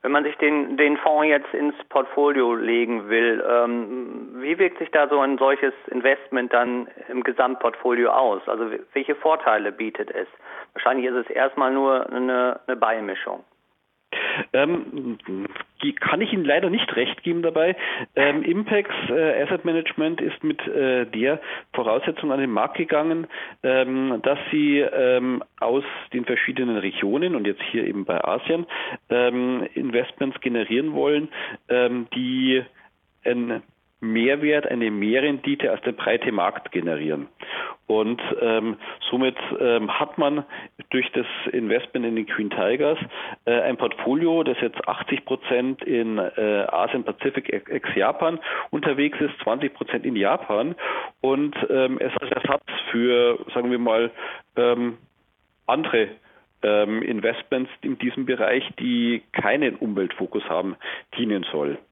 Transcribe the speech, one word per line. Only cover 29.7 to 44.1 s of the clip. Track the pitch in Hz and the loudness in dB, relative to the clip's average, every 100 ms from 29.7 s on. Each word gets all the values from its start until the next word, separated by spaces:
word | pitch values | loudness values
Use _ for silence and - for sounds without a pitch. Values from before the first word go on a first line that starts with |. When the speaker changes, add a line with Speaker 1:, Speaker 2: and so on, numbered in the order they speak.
Speaker 2:
Investments | - 135 120 127 - 139 - | -4 0 0 -2 -4 -4 -2
generieren | 131 117 107 117 156 | -2 -2 0 0 0
wollen, | 147 139 147 151 - - - - | 0 2 2 0 -8 -10 -12 -2
ähm, | 123 123 123 117 | 2 2 0 -4
die | 123 127 131 131 131 123 - - _ _ _ | -4 -2 2 2 2 0 -18 -20 _ _ _
ein | - 123 117 113 - _ _ _ | -2 0 -2 -4 -8 _ _ _
Mehrwert, | 113 113 120 143 147 147 - | -2 2 2 4 4 2 2
eine | 123 113 | 0 0
Mehrrendite | 104 104 123 147 139 139 139 123 | 2 2 4 2 0 -2 0 0
als | 107 | 0
der | 139 | -2
breite | 113 - 117 - | -2 0 0 0
Markt | 107 90 - - | 0 0 -2 -6
generieren. | 90 85 76 78 73 71 _ - - - - _ | -4 -2 -2 -2 -4 -6 _ -12 -8 -10 -12 _
Und, | 107 110 120 - - | 2 2 -2 -4 0
ähm, | 120 113 110 104 - - - | 2 2 0 -6 -12 -8 -4
somit, | 123 131 127 - - | 0 0 0 -8 0
ähm, | 127 117 107 - | 2 2 0 -2
hat | 147 - | -4 0
man | 143 147 143 - - - - | 0 0 -6 -14 -16 -20 -4
durch | 131 123 | -2 0
das | 131 117 - - | -2 -4 -6 -4
Investment | 123 110 117 120 131 | -2 0 0 0 -4
in | 117 113 | -2 -2
den | 107 | -2
Green | - 104 | -4 -2
Tigers, | 98 98 131 147 160 - - - - - | 0 0 2 2 0 -4 -10 -12 -6 0
äh, | 120 | 2
ein | - 123 | 2 0
Portfolio, | 127 - - | -2 -2 0